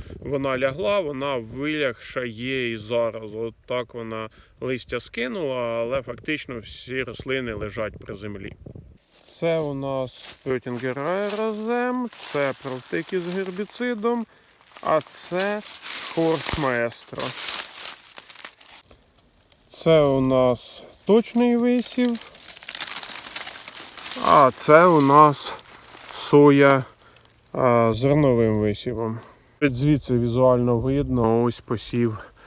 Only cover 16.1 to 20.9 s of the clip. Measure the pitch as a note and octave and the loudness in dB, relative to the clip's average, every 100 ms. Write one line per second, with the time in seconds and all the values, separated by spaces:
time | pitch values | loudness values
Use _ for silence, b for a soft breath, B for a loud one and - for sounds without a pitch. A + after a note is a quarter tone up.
16.1 | E3 E3 D#3+ - D#3+ C3+ A#2+ A#2 - - | 0 2 0 -2 -2 0 0 -2 -6 -14
17.1 | - C3 - - - - - - - - | -8 -6 -2 -4 -2 -6 -8 -12 -12 -14
18.1 | - - - - - - - - - _ | -14 -12 -14 -14 -14 -20 -20 -20 -20 _
19.1 | _ _ _ _ _ _ - E3 D#3+ C#3+ | _ _ _ _ _ _ -2 4 6 6
20.1 | C3+ C3 C3 B2+ A#2+ - - - | 4 4 4 4 2 -4 -18 -20